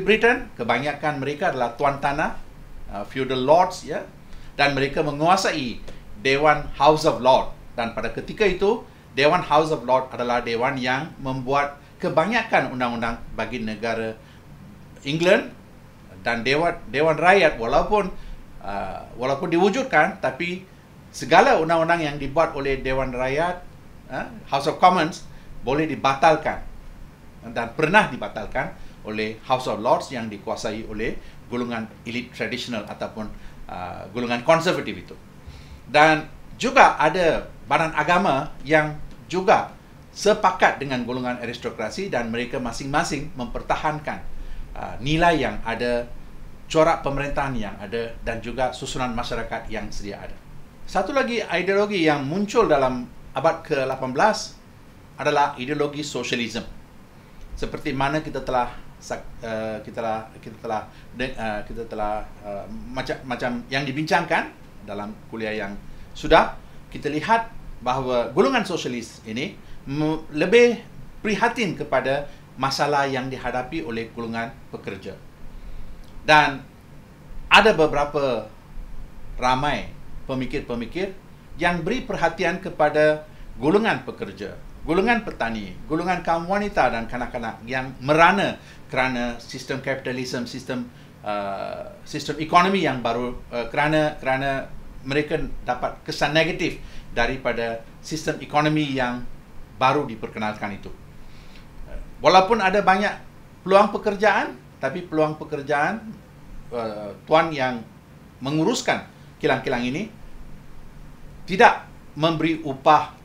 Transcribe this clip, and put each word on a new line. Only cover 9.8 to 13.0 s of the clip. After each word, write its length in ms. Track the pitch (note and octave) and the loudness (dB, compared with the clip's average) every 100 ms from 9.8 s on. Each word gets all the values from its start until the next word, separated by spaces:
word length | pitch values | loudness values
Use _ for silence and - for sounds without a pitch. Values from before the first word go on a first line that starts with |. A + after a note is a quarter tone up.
| B2 | 2
Lord 240 | B2+ B2+ | 2 2
adalah 320 | A#2 B2 B2 | -4 0 0
dewan 320 | A#2 A2+ C3 | 0 0 0
yang 400 | C3+ B2+ C3 D#3 - | 0 0 -2 -2 -8
membuat 560 | C3+ C3 B2 C#3+ C#3+ - - - | -6 -4 0 2 0 -4 -20 -6
kebanyakan 720 | F3+ D#3+ F3+ A#3 A3+ F3+ C3+ | 0 2 4 0 2 2 2
undang-undang 480 | B2+ B2 A#2 | 0 -2 0